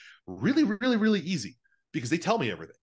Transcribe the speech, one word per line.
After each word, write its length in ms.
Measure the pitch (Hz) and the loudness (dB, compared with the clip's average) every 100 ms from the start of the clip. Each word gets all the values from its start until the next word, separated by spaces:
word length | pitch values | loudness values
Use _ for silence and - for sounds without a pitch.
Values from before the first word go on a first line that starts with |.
| - - - | -20 -20 -14
really, 360 | 90 147 302 | -4 0 2
really, 320 | 277 208 254 240 | 2 2 0 2
really 240 | 220 208 | 2 2
easy 380 | 156 185 - - _ _ _ | 0 -4 -6 -14 _ _ _
because 180 | 160 117 | -6 -2
they 80 | 160 | 0
tell 220 | 170 226 | 2 0
me 100 | 127 | 0
everything. 280 | 85 78 - | -4 -10 -20